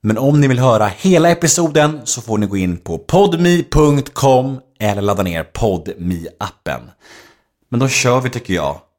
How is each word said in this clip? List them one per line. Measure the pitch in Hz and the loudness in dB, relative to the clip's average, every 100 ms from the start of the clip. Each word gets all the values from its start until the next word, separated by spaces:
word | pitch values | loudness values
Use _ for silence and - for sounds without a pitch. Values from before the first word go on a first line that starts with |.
Men | 107 110 | -2 0
om | 135 147 | 2 4
ni | 139 | 4
vill | 123 | 2
höra | 131 110 104 - | 2 2 0 0
hela | 185 180 170 | 2 4 4
episoden | 170 160 - 165 151 151 151 | 2 0 0 0 2 0 -2
så | 113 - | -8 -8
får | 117 107 | -4 -2
ni | |
gå | 101 98 | -2 -2
in | 92 87 | -2 -4
på | - 82 | -8 -10
podme | - 175 202 170 175 175 - | 0 2 2 2 2 0 0
punkt | 160 151 143 131 | 2 2 2 -2
com | - 139 127 131 131 _ _ | 0 2 2 0 -8 _ _
eller | 107 101 | -4 -2
ladda | 101 98 | -2 -2
ner | 92 82 | -2 -4
podme | 78 - 113 90 76 - 87 87 85 _ | -8 -4 -2 -2 -6 -8 -6 -6 -8 _
appen. | 107 _ - 64 60 _ _ - - _ _ _ _ | -12 _ -10 -10 -12 _ _ -20 -20 _ _ _ _
Men | 117 | -2
då | 131 | 0
kör | - 127 123 | 0 0 0
vi | 127 | -2
tycker | 120 - | -8 -4
jag. | 87 71 73 _ | -4 -4 -8 _